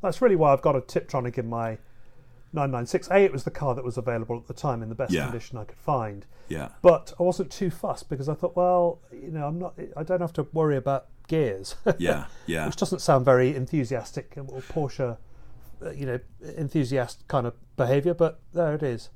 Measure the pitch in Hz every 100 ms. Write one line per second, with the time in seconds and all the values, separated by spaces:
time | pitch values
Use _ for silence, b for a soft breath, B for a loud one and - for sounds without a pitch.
0 | 190 - 247 180 165 139 165 135 - 170
1 | - 139 120 120 113 117 117 110 b b
2 | b b b b - 156 139 127 120 -
3 | - 196 196 135 - - 143 120 123 120
4 | 117 117 113 117 - 120 151 117 110 113
5 | 127 82 139 117 - 120 107 - - 139
6 | 110 101 - b b 80 69 - 180 156
7 | - - 180 175 175 - 185 - 196 -
8 | - 135 135 147 175 175 180 180 175 -
9 | - - - 160 147 165 180 - 160 -
10 | 160 185 170 165 135 160 156 139 123 135
11 | - - - 160 135 95 95 - - 165
12 | 85 73 - - - 160 156 - - 185
13 | - 139 127 127 127 143 123 160 120 127
14 | - - - - 135 131 - 165 143 -
15 | 127 113 - b b b - - 151 143
16 | 139 123 - - 160 156 143 160 127 135
17 | 120 - - 143 120 - - - 123 139
18 | 165 170 165 165 - 170 165 151 147 113
19 | -